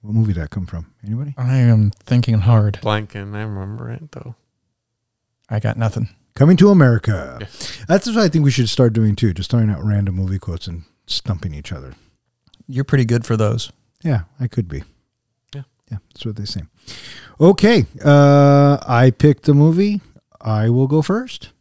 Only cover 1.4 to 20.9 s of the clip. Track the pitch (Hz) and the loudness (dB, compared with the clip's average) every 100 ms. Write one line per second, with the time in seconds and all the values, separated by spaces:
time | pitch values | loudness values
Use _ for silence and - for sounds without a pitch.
1.4 | 127 131 120 110 104 - - 123 120 113 | -2 2 4 4 2 -2 -2 0 0 0
2.4 | 95 113 104 95 110 104 107 104 101 104 | 4 4 2 -2 -4 -4 -4 -14 -14 -12
3.4 | 110 101 95 110 120 117 156 - 120 113 | -10 -10 -12 -12 -14 -16 -16 -20 -20 -20
4.4 | _ _ _ _ _ _ _ _ _ _ | _ _ _ _ _ _ _ _ _ _
5.4 | _ 107 107 107 113 - 113 _ _ - | _ -6 -4 -2 -4 -4 -8 _ _ 2
6.4 | 147 185 202 196 131 117 - 107 - - | 4 6 6 6 4 2 -2 -6 -8 -14
7.4 | 98 - - - 107 190 240 226 196 165 | -18 -14 -16 -16 -2 -2 0 0 0 2
8.4 | 143 120 117 - 120 110 110 101 110 90 | 0 0 -2 2 0 2 0 0 -2 -2
9.4 | 95 120 107 98 104 101 98 92 95 95 | -2 0 0 -2 -2 -2 -2 -4 -4 -6
10.4 | - 82 - 85 - _ _ - - 85 | -8 -10 -10 -14 -16 _ _ -10 -6 -6
11.4 | 90 73 73 78 65 - _ _ _ _ | -8 -12 -12 -14 -14 -20 _ _ _ _
12.4 | _ _ - 127 135 143 117 120 - 110 | _ _ -10 -8 0 0 2 0 -2 -2
13.4 | 107 113 - _ _ _ 165 123 82 _ | 0 -2 -8 _ _ _ -4 -2 -4 _
14.4 | 127 - 90 71 - _ _ _ _ _ | -6 -6 -6 -8 -14 _ _ _ _ _
15.4 | _ 143 131 _ _ 104 _ _ 117 107 | _ -18 -18 _ _ -16 _ _ -12 -10
16.4 | 104 98 76 _ - - - - - _ | -10 -12 -14 _ -20 -20 -20 -20 -20 _
17.4 | 165 196 208 233 117 - 143 143 143 143 | 2 4 4 2 0 -2 4 6 6 6
18.4 | 143 143 143 143 - 120 131 117 151 139 | 6 6 4 2 0 2 2 4 2 2
19.4 | - 143 151 165 202 208 _ _ _ _ | 2 4 4 2 0 -2 _ _ _ _
20.4 | 113 107 110 123 135 | -4 -2 0 0 2